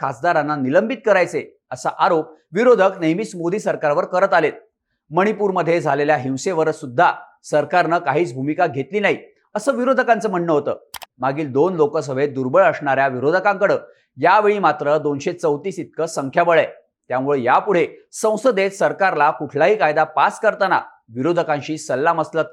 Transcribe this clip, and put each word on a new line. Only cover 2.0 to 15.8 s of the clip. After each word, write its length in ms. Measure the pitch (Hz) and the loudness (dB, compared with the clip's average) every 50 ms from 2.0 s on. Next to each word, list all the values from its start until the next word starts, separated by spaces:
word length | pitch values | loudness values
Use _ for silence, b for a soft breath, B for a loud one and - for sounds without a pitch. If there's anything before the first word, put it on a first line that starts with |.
| 156 190 180 160 156 B B B B B 151 | 0 2 2 0 -2 B B B B B -2
विरोधक 440 | 185 240 254 247 196 185 196 190 185 | 2 4 4 6 6 4 2 2 0
नेहमीच 340 | 170 160 165 185 220 202 - | -2 -2 0 -2 -4 -8 -8
मोदी 220 | 175 160 170 180 214 | -6 -4 -4 -4 -2
सरकारवर 460 | 196 190 156 - - 151 147 160 196 | -2 -4 -4 -2 0 0 0 0 -2
करत 300 | - 185 180 190 190 190 | -2 0 0 2 4 4
आलेत. 180 | 170 160 143 - - _ _ _ _ _ _ _ _ _ _ | 2 2 2 -2 -4 _ _ _ _ _ _ _ _ _ _
मणिपूरमध्ये 680 | 147 165 190 208 220 190 208 202 190 185 165 156 170 170 | -2 0 0 0 0 0 -2 -2 0 0 0 0 0 0
झालेल्या 360 | 143 151 139 143 147 147 156 | 2 0 0 0 2 2 0
हिंसेवर 540 | 143 120 131 135 131 - 202 185 160 160 156 | 0 0 -4 -6 -4 -4 -4 -2 0 0 0
सुद्धा 420 | 151 - - 127 120 135 175 160 - - - - _ _ _ | -2 -4 -8 -8 0 2 2 2 2 -2 -10 -20 _ _ _
सरकारनं 560 | - - 151 147 143 - 180 170 156 165 175 | -2 0 0 0 2 2 0 2 2 0 -2
काहीच 360 | 165 139 135 151 175 160 131 | 0 0 0 0 0 -2 -4
भूमिका 320 | 131 131 143 156 175 180 | -6 -4 -4 0 0 0
घेतली 340 | 165 127 135 131 - 185 208 | 0 0 -4 -8 -4 -4 -2
नाही 180 | 208 185 147 - - b b b b b b | 0 0 -2 -2 -6 b b b b b b
असं 180 | 214 - 285 269 | -4 -2 -2 -2
विरोधकांचं 580 | 233 247 262 262 226 247 240 233 214 190 220 | 0 0 0 2 0 2 2 2 2 0 -4
म्हणणं 220 | 190 175 170 170 160 | -4 -4 -2 0 0
होतं. 240 | 143 139 143 107 - - _ - - - - _ _ | 0 0 -2 -6 -8 -10 _ -18 -18 -18 -18 _ _
मागील 340 | 123 131 139 147 160 143 120 | -4 -4 -4 -4 -6 -4 0
दोन 220 | 135 151 185 190 | 0 2 2 2
लोकसभेत 540 | 165 151 147 147 160 139 135 131 131 143 147 127 | 0 0 0 0 -4 -6 -4 -4 -2 -2 -2 -2
दुर्बळ 280 | 131 131 127 131 180 196 | -4 -6 0 2 4 4
असणाऱ्या 440 | 170 147 - 151 143 135 131 139 139 | 4 2 0 -2 -2 0 2 0 0
विरोधकांकडं 720 | 127 127 123 143 165 185 185 208 202 185 202 190 147 110 - b b b b b b | 0 0 -2 0 0 2 0 0 0 0 0 0 0 -2 -2 b b b b b b
यावेळी 420 | - 135 170 190 214 208 208 208 208 | 0 2 4 4 4 4 2 0 2
मात्र 380 | 185 160 147 - 151 143 147 156 | 2 0 0 0 0 0 0 0
दोनशे 340 | 143 147 143 139 139 196 175 | 0 -2 -4 -2 -4 -6 -6
चौतीस 460 | 175 - 160 147 143 139 190 185 | -2 -2 -2 -2 -2 -4 -8 -10
इतकं 280 | 180 | -10